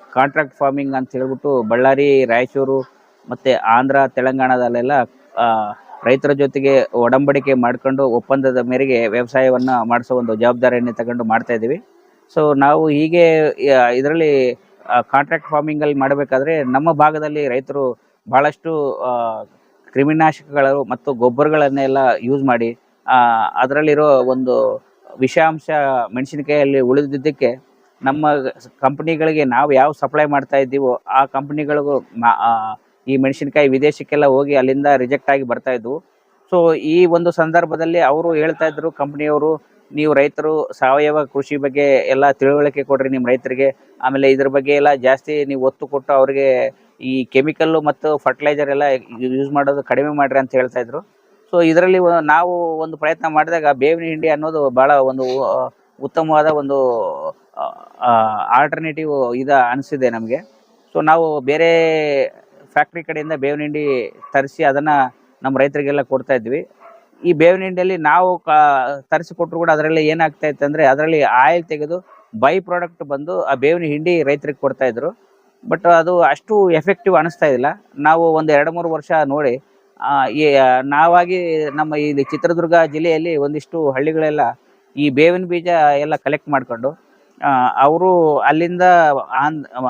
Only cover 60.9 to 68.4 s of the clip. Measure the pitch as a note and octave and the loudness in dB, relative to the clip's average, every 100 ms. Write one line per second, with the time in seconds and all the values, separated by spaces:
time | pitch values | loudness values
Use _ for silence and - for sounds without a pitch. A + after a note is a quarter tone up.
60.9 | E3 D#3 E3 D#3+ D3 C3 D3+ E3 E3 D#3+ | -4 2 2 0 -2 -2 0 2 2 2
61.9 | D#3+ D3+ C#3 C3 - _ _ C#3+ D3 D3+ | 0 0 -2 -2 -6 _ _ _ -2 -2
62.9 | E3+ D#3+ D#3 D3+ D3+ C3+ D3 D3+ D3 D3 | -6 -10 -8 -8 -4 -4 -4 -6 -4 -2
63.9 | B2+ G2+ - - C#3 C3+ - D3+ C3+ D#3 | -2 -4 -12 -6 -4 -4 -2 0 0 0
64.9 | C#3+ B2+ - _ _ C3+ C3+ C#3 D3 C#3 | 0 0 -6 _ _ -4 0 0 0 -4
65.9 | C#3+ C3 C3 B2+ C3 A2+ D3 F3+ _ - | -4 -2 -4 -2 -4 -2 -6 -8 _ -20
66.9 | - _ _ E3+ D#3 E3 F#3 F#3+ F3+ F#3 | -20 _ _ -2 2 4 2 -2 -4 -2
67.9 | F#3 D3+ E3+ F#3 F3 | 0 2 2 2 0